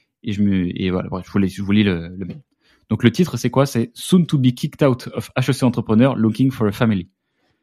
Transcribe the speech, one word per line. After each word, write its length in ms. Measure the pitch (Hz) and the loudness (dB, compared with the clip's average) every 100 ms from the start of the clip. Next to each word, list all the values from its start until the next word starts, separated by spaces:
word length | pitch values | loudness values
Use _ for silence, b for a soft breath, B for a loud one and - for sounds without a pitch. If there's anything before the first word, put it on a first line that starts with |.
| _ _ | _ _
Et 80 | - | -8
je 100 | 101 | -2
me, 280 | 104 95 87 - | 0 2 0 -2
et 100 | 92 | -2
voilà, 180 | 90 90 | -2 -4
bref, 180 | 92 87 | -8 -4
je 40 | |
vous 80 | 101 | 0
lis, 120 | 95 | 0
je 120 | 92 | -2
vous 100 | 98 | 0
lis 120 | 104 | 2
le, 240 | 101 87 85 92 | 2 0 -6 -12
le 80 | |
mail. 160 | 90 151 - _ _ _ - | -12 -14 -18 _ _ _ -6
Donc 160 | 113 | 2
le 80 | 120 | 2
titre, 240 | 107 180 117 | 4 0 0
c'est 140 | 123 | -2
quoi ? 160 | 131 139 | 0 0
C'est 240 | 117 117 | 0 -4
Soon 320 | - - 190 | -6 0 2
to 140 | 160 147 | 2 2
be 160 | 127 | 2
kicked 280 | 123 151 - | 0 -4 0
out 260 | 147 123 - | 2 0 -4
of 160 | - - - | -10 -8 -4
H 140 | 131 | -2
E 20 | |
C 120 | 131 | 0
entrepreneur 520 | 127 117 - 110 135 117 | 0 0 0 2 4 2
looking 340 | 110 107 135 | 0 2 0
for 160 | 127 107 | 0 -2
a 60 | |
family. 380 | 98 117 101 90 _ _ _ _ _ | 0 0 0 -4 _ _ _ _ _